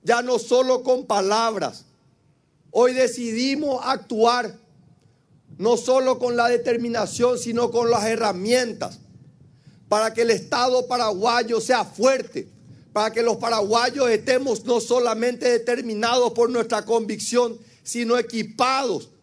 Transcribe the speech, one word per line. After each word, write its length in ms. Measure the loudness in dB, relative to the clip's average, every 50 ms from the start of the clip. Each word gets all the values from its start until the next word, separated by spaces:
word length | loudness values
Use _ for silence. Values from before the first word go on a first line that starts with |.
| _
ya 180 | 2 0 0
no 160 | 2 0 -2 -2
solo 460 | 0 2 2 2 4 4 2 0 2
con 220 | 0 0 0 0
palabras, 800 | -2 0 0 0 2 0 0 0 0 -2 -4 -6 -6 -8 -10 -20 _ _ _ _ _ _ _ _ _ _ _ _ _ _ _ _ _
hoy 220 | 0 2 2 4 4
decidimos 840 | 2 0 0 0 -4 -6 -6 -2 -2 -2 -2 -2 -2 -2 -2 -2 -4 -2
actuar 680 | -4 -4 -4 -4 -6 0 4 4 4 4 2 -2 -4 -8 -14 _ _ _ _ _ _ _ _ _ _ _ _ _ _ _ _ _ _ -14 -4
no 200 | 0 2 2 2
solo 420 | 2 2 2 2 4 2 0 0
con 160 | -2 -2 0
la 140 | 2 2 2
determinación, 920 | 2 0 0 0 -2 -2 -2 -2 -2 -2 -4 -4 -2 0 2 2 2 0
sino 320 | -4 -4 -2 0 -2 0
con 180 | 0 0 2 2
las 140 | 2 2 2
herramientas 960 | 0 -2 0 0 -2 -2 -2 0 2 2 2 2 0 -6 -8 -8 -10 -10 -14 -20 _ -20 -20 -20 -20 _ _ -20 -20 _ _ _ -20 -20 -20 _ -2
para 260 | 0 0 0 0 0
que 100 | 0 0
el 80 | 2
Estado 560 | 2 0 0 -4 -2 0 2 2 2 0 0 0
paraguayo 720 | -2 0 0 0 -2 0 0 2 2 2 0 0 -2 -2
sea 240 | 0 2 0 0 0
fuerte, 640 | -2 -4 2 2 2 4 2 -2 -6 -8 -10 -10 -10 _ -20 -20 -20 -20 -20 -20 _
para 220 | -2 -2 -2 0 0
que 100 | 0 0
los 140 | 0 0 0
paraguayos 720 | -2 -2 0 0 0 2 2 2 2 0 0 0 0 2
estemos 560 | 2 0 2 2 0 0 2 -2 -4 -4 -2
no 160 | -2 -2 -2
solamente 680 | 0 0 0 2 2 0 0 0 -2 -2 -2 0 0 2
determinados 840 | 2 2 0 -2 -4 -4 -4 -6 -4 -2 0 0 2 2 2 0 2
por 160 | 2 0 2
nuestra 340 | 2 -2 -2 0 -2 -4 -2
convicción, 720 | 0 0 0 0 -2 -6 -8 -6 -2 2 2 2 2 -2 -10 -18 _ _ _
sino 360 | _ -10 -6 -6 -2 0 0 0
equipados 880 | 0 -2 -4 -6 -6 -6 -2 -2 0 0 0 0 -2 -2 -4 -4 -6 -12 _ _